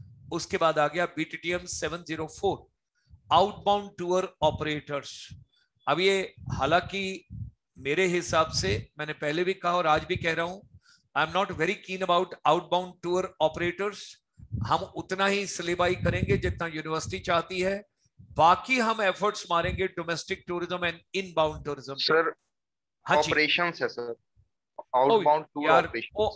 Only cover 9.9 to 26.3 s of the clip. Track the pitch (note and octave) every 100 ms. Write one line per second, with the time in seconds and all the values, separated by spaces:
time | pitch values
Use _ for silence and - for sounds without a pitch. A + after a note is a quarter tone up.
9.9 | D#3 D#3+ F3+ E3+ D#3+ E3+ G3 - - _
10.9 | _ _ C3+ D#3 F3+ G3 F3 E3+ G3+ -
11.9 | F#3 F#3 F3 F3+ - D3 E3 D#3+ F3 F#3
12.9 | - F3 F3+ F#3 - D#3 D#3+ F3 E3+ G3+
13.9 | G3 - - _ - - - - D#3+ F#3
14.9 | - - F#3 G3 G3+ F#3+ - E3+ F3 F3
15.9 | F3+ F3 F3 F#3 F#3+ F#3 - E3+ D#3 D#3
16.9 | D#3+ - F#3+ F#3+ E3+ E3 F#3 F#3 G3 -
17.9 | _ _ - - - D#3+ F#3 - B3+ A3+
18.9 | A3 G3 F3 G3+ G3+ - E3+ F3 F3+ F#3+
19.9 | F3+ E3 D#3+ - F#3+ - F3 F3 F3+ F3
20.9 | E3 _ F#3+ F#3 E3 D#3 D3+ D3 C3+ B2
21.9 | C3+ - D#3 D#3+ - _ _ _ _ _
22.9 | _ - G3 - D3+ D3 - F3 E3 B2
23.9 | - A#2+ A2+ _ _ _ _ _ - -
24.9 | B2+ C3+ A3 D#3 D3+ D#3 D3 D3+ E3 E3
25.9 | A#2 - G#3 G#3+